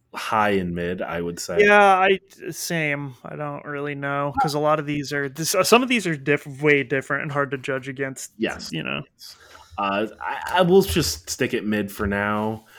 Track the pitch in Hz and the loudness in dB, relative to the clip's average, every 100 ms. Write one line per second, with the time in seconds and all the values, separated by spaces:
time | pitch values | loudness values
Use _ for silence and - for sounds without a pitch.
0 | _ - - 113 104 101 90 87 87 90 | _ -12 -2 2 2 2 0 -4 -4 -4
1 | - - 85 170 - 185 208 208 202 185 | -6 -6 -6 -6 -2 2 6 8 8 6
2 | 190 190 - - - 156 - 170 151 143 | 4 2 -4 -16 -14 -10 -6 -4 -2 -4
3 | 143 123 - 147 147 143 - 143 147 139 | -6 -12 -14 -10 -8 -10 -10 -8 -6 -6
4 | 139 143 143 139 151 147 151 151 147 147 | -4 -2 -2 0 -2 0 2 2 0 -4
5 | 135 143 139 139 156 190 180 233 254 247 | -4 -4 -4 -4 -2 0 6 6 6 0
6 | 180 151 135 139 147 131 151 143 127 139 | 0 -2 0 0 0 0 4 4 4 -2
7 | - 139 151 143 139 131 123 131 131 131 | -2 -4 -2 -2 -2 -4 -4 -6 -6 -6
8 | 135 135 - - - - - 160 65 69 | -6 -8 -14 -6 -6 -6 -8 -8 -6 -6
9 | - _ - - - - - - - 101 | -8 _ -20 -20 -20 -20 -14 -6 -2 0
10 | 110 - - 135 - 180 175 190 190 180 | -2 -6 -8 -8 -2 2 6 6 6 2
11 | - - - - 123 117 101 107 101 - | 0 -4 -8 -2 0 0 0 0 -2 -4
12 | 104 101 104 107 110 110 - | -2 0 0 0 -2 -4 -10